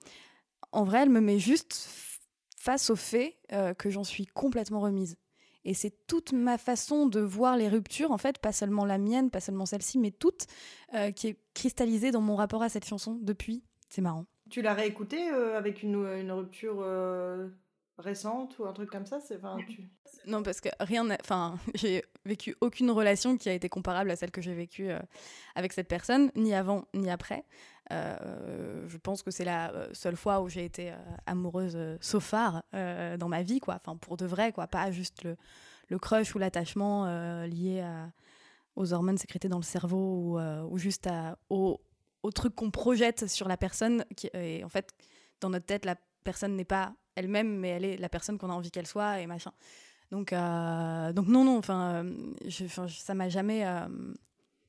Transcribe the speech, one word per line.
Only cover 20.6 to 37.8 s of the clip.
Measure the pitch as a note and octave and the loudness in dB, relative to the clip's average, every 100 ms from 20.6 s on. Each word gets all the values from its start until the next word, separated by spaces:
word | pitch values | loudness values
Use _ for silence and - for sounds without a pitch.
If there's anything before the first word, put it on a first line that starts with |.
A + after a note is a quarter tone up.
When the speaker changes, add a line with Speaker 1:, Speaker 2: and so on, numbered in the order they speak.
Speaker 1:
que | - - | -4 -4
rien | F#3+ A#3 | 0 0
n'a, | A#3 G3+ | 2 0
enfin, | - F#3 E3+ F3 - | -2 -2 -2 -4 -6
<laughs> | |
j'ai | G#3 A3 F#3 - - | -2 0 0 -2 -8
vécu | G3 G#3 - - | -6 -6 -6 0
aucune | A#3+ - B3 | 0 4 4
relation | A3 G#3 G3+ B3 B3+ | 6 6 6 4 2
qui | - | 2
a | |
été | F3+ F3+ | 0 -2
comparable | F#3+ F#3 F3+ G3+ | -4 -2 0 2
à | C4 | 0
celle | F3+ | -4
que | F#3 | -6
j'ai | F3 | -6
vécue, | E3+ E3+ - F#3+ | -4 -6 -6 -4
euh, | E3+ F3+ - - - - | -4 -6 -14 -20 -20 -12
avec | - F#3 | -4 -4
cette | - F3+ | -2 -2
personne, | F3 - B3+ C#4 | -2 4 6 6
ni | - A3 | 6 4
avant, | G3 F#3+ G3+ - | 4 2 0 -2
ni | F#3+ F#3+ | -2 0
après. | F3 - G3+ - - - - - | -2 -4 -8 -8 -18 -20 -20 -8
Euh, | E3 D3+ - - - - - - - E3+ | -6 -4 -6 -8 -10 -8 -8 -8 -8 -10
je | E3 | -10
pense | - G3 | -6 -6
que | - | -6
c'est | F#3 | -4
la, | F3+ E3+ E3 | -2 -2 -4
euh, | - - | -6 -8
seule | - F3+ E3+ | -6 -4 -2
fois | G#3 G3 | 2 2
où | F#3 | 2
j'ai | E3+ | -4
été, | F3 - F3 | -8 -8 -10
euh, | E3+ F3 - - | -10 -12 -10 -4
amoureuse, | F3+ F3+ F3 F#3 E3 | -2 0 0 -2 -2
euh, | D#3+ D#3+ | -6 -6
so | - G#3+ | 0 0
far, | - G#3+ A3+ E3 - | 2 2 2 0 -6
euh, | G3 F3+ F3 E3+ F3 | -6 -4 -4 -4 -4
dans | F3 | -2
ma | E3+ | 0
vie, | F3+ C4 | 0 0
quoi. | - | -2
Enfin, | F3+ - E3 | -6 -8 -12
pour | - F3 | -8 -4
de | |
vrai, | F#3 F#3 A3+ | -2 2 0
quoi. | G#3+ E3 | 0 -4
Pas | F#3 F#3+ | -2 0
juste | F3+ F3+ - | -2 -6 -8
le, | F3 E3+ - - - - - | -8 -10 -12 -20 -20 -18 -6
le | F#3 | -4
crush | - A3 G#3+ | 2 2 2
ou | G#3+ | 0
l'attachement, | F#3+ F3 E3+ - G3+ G3+ F#3+ | -2 0 -2 0 0 2 0
euh, | E3+ E3+ E3+ E3+ | -2 -4 -4 -4
lié | E3+ F#3 F#3 | -2 -2 -2